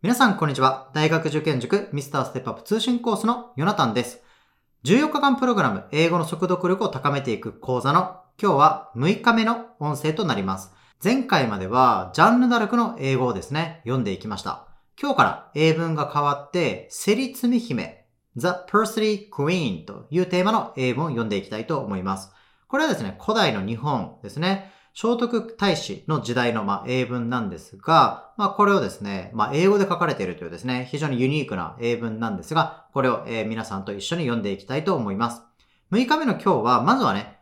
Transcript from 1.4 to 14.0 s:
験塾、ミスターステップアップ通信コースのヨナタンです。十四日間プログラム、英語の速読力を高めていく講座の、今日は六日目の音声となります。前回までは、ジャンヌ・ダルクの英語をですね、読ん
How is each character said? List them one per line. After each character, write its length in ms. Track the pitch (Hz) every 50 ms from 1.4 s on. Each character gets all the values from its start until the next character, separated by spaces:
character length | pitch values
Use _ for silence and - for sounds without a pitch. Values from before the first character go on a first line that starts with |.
験 200 | 151 160 147 127
塾、 280 | 117 - - 202 - - -
ミ 80 | 147 139
ス 80 | -
タ 140 | - 139 131
ー 20 |
ス 80 | - -
テ 60 | -
ッ 40 | -
プ 60 | 120
ア 20 | 104
ッ 40 |
プ 60 | - -
通 160 | - 208 226
信 200 | 220 254 247 240
コ 160 | 233 240 208
ー 20 |
ス 100 | 196 -
の 280 | 220 240 247 - - -
ヨ 80 | - 151
ナ 100 | 190 214
タ 120 | - 147
ン 80 | 117 107
で 100 | 123 120
す。 160 | - - - _ _ _ _ _ _ _ _ _ _ _ _ _
十 160 | 127 185 254
四 100 | 302 302
日 100 | - 294
間 180 | 285 277 262
プ 100 | 262 262
ロ 80 | 247 240
グ 80 | 202 160
ラ 100 | 127 101
ム、 140 | 95 - - -
英 180 | 147 160 170
語 80 | 170 175
の 80 | 160
速 200 | - - 160 185
読 220 | 175 180 180 - 175
力 160 | 185 190 220
を 40 | 190
高 200 | - 139 - 147
め 120 | 139 139 135
て 100 | 127 110
い 80 | 101
く 180 | - 110 101 -
講 220 | - - 127 123
座 140 | 117 135 147
の、 260 | 175 190 185 - - - _ _ _
今 140 | - 202 160
日 20 |
は 360 | 139 147 156 - - - - -
六 280 | 117 131 165 214 - -
日 100 | 240 226
目 140 | 226 220
の 180 | 220 233 233 - - _ _
音 160 | 151 147 147
声 160 | 135 - 156 156
と 140 | 160 214
な 80 | 165 123
り 80 | 101 95
ま 160 | 95 95 95
す。 160 | - - _ _ _ _ _ _ -
前 220 | 190 247 269 247
回 240 | - - 165 135 113
ま 100 | 104 98
で 100 | 95 92
は、 420 | 113 127 131 123 113 95 92 92 -
ジ 80 | -
ャ 120 | 165 220 240
ン 80 | 247 254
ヌ・ 80 | 247
ダ 80 | 240 233
ル 100 | 220 202
ク 80 | -
の 200 | 240 233 - - -
英 180 | 135 135 131
語 120 | 123 131 123
を 40 | 113
で 80 | 95
す 120 | 92 - 139
ね、 280 | 151 165 160 160 - _
読 120 | 113 127
ん 80 | 131